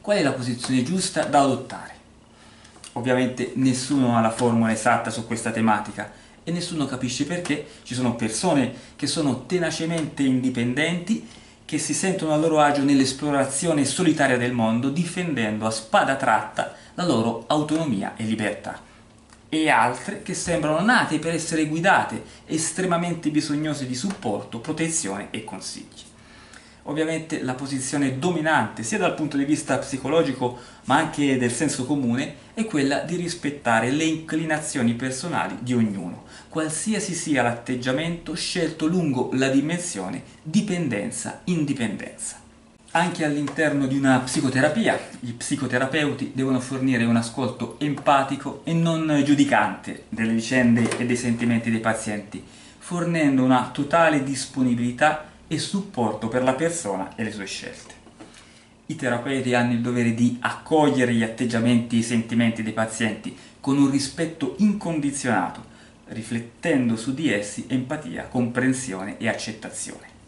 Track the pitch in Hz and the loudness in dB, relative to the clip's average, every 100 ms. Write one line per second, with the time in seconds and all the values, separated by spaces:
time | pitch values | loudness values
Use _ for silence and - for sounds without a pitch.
0 | - 202 143 127 123 120 - 131 120 185 | 0 2 2 0 -4 -4 2 2 2 0
1 | - - - 143 135 127 - 95 - - | 0 -2 4 4 4 2 -4 -12 -14 -18
2 | - - - - - - - - - 127 | -20 -20 -20 -20 -20 -20 -20 -20 -10 -4
3 | 123 127 123 - - - 131 123 - 143 | 2 2 2 -2 -4 2 2 2 0 2
4 | 123 117 113 - 120 117 113 110 123 117 | 4 4 2 2 2 4 4 2 2 2
5 | 117 113 113 113 117 113 113 104 - - | 0 -6 -6 -6 -4 0 2 2 -2 -10
6 | 107 - - - - 170 170 160 139 127 | -12 -14 -20 -14 -6 -4 -4 -4 -4 -2
7 | 127 - 143 175 - 147 - - - 123 | -4 -2 -4 -4 -2 -4 -6 -18 -10 -2
8 | 123 113 110 - 180 147 113 - - - | 0 0 -4 0 2 4 2 -4 -18 -6
9 | 147 170 147 117 - 180 160 160 165 165 | -4 0 0 0 -2 0 0 -2 -2 -2
10 | 147 - 135 127 127 120 120 131 160 175 | -4 0 2 2 0 0 0 0 0 -2
11 | 175 226 - - - - - 151 - 147 | -2 -2 -4 -20 -20 -20 -6 -4 -2 0
12 | 190 - 156 151 165 151 147 143 139 139 | 0 0 2 2 4 6 6 6 4 6
13 | 131 - 147 143 123 - 175 151 131 - | 4 0 0 2 0 0 0 2 2 2
14 | 170 151 135 123 123 123 110 117 135 147 | 2 4 4 4 2 2 2 2 0 0
15 | 170 - 170 127 110 107 110 - - 208 | -2 -2 -2 -2 -2 -2 -2 -4 2 2
16 | 151 - 131 107 - - - - - - | 2 0 2 2 0 -6 -6 -8 -14 -4
17 | 175 117 113 117 - 151 151 156 156 98 | 0 2 2 -2 0 0 2 0 0 -2
18 | 98 - 110 107 104 - - - - - | -4 -6 -4 -2 -2 -4 -10 -12 -16 -20
19 | - - - - - 156 156 123 120 127 | -20 -20 -20 -20 -4 0 4 4 4 0
20 | - 202 - 175 - 160 151 160 208 240 | -8 -10 -8 -6 -2 0 0 2 4 4
21 | 143 151 165 165 - 160 151 160 190 160 | 2 -2 -2 -4 -2 -2 0 0 4 4
22 | - 113 - - - 156 - - 180 170 | 2 -6 -12 -20 -6 -4 -2 -2 0 0
23 | 175 165 151 147 151 147 156 135 127 123 | -2 -4 -2 -2 0 -2 -2 -4 -4 -4
24 | 196 190 117 104 - 117 156 156 165 165 | -4 -4 -4 -6 -6 -10 -6 -4 -2 -2
25 | - 101 98 110 - 95 - - - - | -4 -6 -8 -10 -10 -12 -12 -14 -16 -20
26 | - - - - - - - - - 147 | -20 -20 -20 -20 -20 -20 -20 -18 -8 -2
27 | 160 160 160 156 127 127 135 135 - 147 | -2 -2 -4 -4 -4 -6 -4 -4 -2 0
28 | 139 127 180 165 156 147 107 - 117 214 | 0 0 0 0 2 2 0 -4 -4 0
29 | 175 - 147 139 139 147 - 127 - 135 | 0 0 -2 0 2 0 0 -2 -2 -6
30 | 131 160 147 123 123 - - - - 139 | 0 2 2 0 -4 -4 -18 -16 2 2
31 | 160 147 143 127 120 117 151 - 123 143 | 2 0 2 2 0 0 -2 -2 -2 0
32 | 120 120 165 - - - 220 151 135 143 | 0 0 -4 -10 -12 -6 -2 2 2 0
33 | 156 180 170 - 147 143 120 113 120 147 | -2 -4 -4 -4 -6 -2 2 2 2 2
34 | 160 156 - 156 160 151 - 143 117 117 | 0 -2 -4 -4 0 -2 -2 0 0 0
35 | 131 127 175 127 90 - 120 120 110 98 | -4 -6 -4 -2 -4 -6 0 2 2 0
36 | 87 - - - - 160 156 156 214 202 | -8 -12 -16 -20 -8 -4 -4 -4 -2 -2
37 | - 160 165 139 120 113 - 123 127 139 | -2 -6 0 2 2 -2 -4 -4 -2 -2
38 | 165 170 - 156 - 185 160 - 156 180 | -2 -6 -6 -6 -4 -2 -2 0 0 2
39 | 160 127 - 127 135 139 147 175 - 101 | 2 0 0 0 4 2 2 -4 -4 -6
40 | 92 - - - 156 190 - 175 156 101 | -6 -8 -12 -16 0 0 2 -2 0 -2
41 | 110 - - - - 170 143 120 110 95 | -4 -6 -8 -8 -2 0 0 -2 -2 -4
42 | - - - - - - - - - 165 | -10 -12 -12 -12 -20 -20 -20 -20 -4 0
43 | 175 147 156 147 143 - 151 143 131 139 | 0 0 -2 0 -2 0 0 2 0 2
44 | 135 127 - 170 135 131 151 226 214 - | 4 4 2 0 0 2 2 4 2 0
45 | - - 123 117 - 139 127 123 131 160 | -6 -12 -10 -8 -4 -2 0 0 0 0
46 | 147 120 - 135 131 127 - 135 131 123 | 0 -2 -4 -2 0 0 -2 -2 2 2
47 | 117 117 113 - 123 - 117 - 147 139 | 4 2 2 -2 -4 -4 -10 -4 -4 0
48 | - 139 131 143 135 - - 165 165 160 | 4 4 2 -4 -6 -8 -2 2 2 2
49 | 156 147 135 143 139 110 104 95 - - | 2 2 4 6 6 4 2 -2 -12 -14
50 | - 110 113 113 113 131 120 117 113 - | -10 -2 0 0 2 4 6 6 4 0
51 | 123 120 120 113 120 117 117 113 113 110 | 0 0 0 0 2 0 0 0 0 -2
52 | - 104 98 - - - - - - 170 | -4 -6 -8 -14 -16 -20 -20 -20 -8 -4
53 | 170 165 147 135 127 127 123 - 139 170 | -2 2 4 4 6 4 2 -4 2 4
54 | 160 147 131 131 - 135 127 117 120 123 | 6 4 0 -4 -4 0 0 2 0 2
55 | 151 151 - - - 156 - 202 - - | 2 2 -8 -20 -6 -6 -2 -4 -4 -2
56 | 110 107 113 127 131 131 165 - 101 95 | -2 -2 -2 0 2 2 -2 -2 -4 -4
57 | 95 - 110 104 95 - - - - - | -6 -6 -6 -6 -8 -8 -12 -14 -18 -20
58 | - - - - - - - - - 147 | -20 -20 -20 -20 -20 -20 -20 -20 -12 -4
59 | 127 120 131 135 123 123 120 117 123 123 | -2 -2 -2 -2 2 2 4 2 0 2
60 | 117 113 120 120 - - - 156 147 127 | 2 4 2 2 -4 -4 2 4 6 4
61 | 120 117 110 - 123 117 120 120 117 117 | 2 2 0 -2 -2 2 4 4 4 0
62 | 113 117 113 117 117 110 107 110 110 - | 2 0 2 2 2 2 -4 -2 -2 0
63 | 113 104 - - - - 135 139 139 135 | -2 -2 -10 -14 -20 -6 0 4 6 4
64 | - - 160 - 135 - 208 - 170 160 | -2 -2 -4 -2 -6 2 2 2 -2 -2
65 | 143 135 127 101 85 - - - - - | -2 -2 0 0 0 -6 -18 -20 -20 -20
66 | - 113 113 117 120 - 175 143 120 110 | -12 -12 -6 -6 -6 -6 2 2 4 0
67 | 139 131 156 101 104 - - 131 127 151 | -2 -2 0 0 -2 -8 -2 -2 -2 -6
68 | 131 117 - 127 120 120 131 131 - 95 | -6 -10 -4 -2 0 2 0 0 -4 -8
69 | 98 90 113 101 - 120 - - - - | -8 -4 -4 -4 -6 -10 -12 -12 -12 -14
70 | - - | -20 -20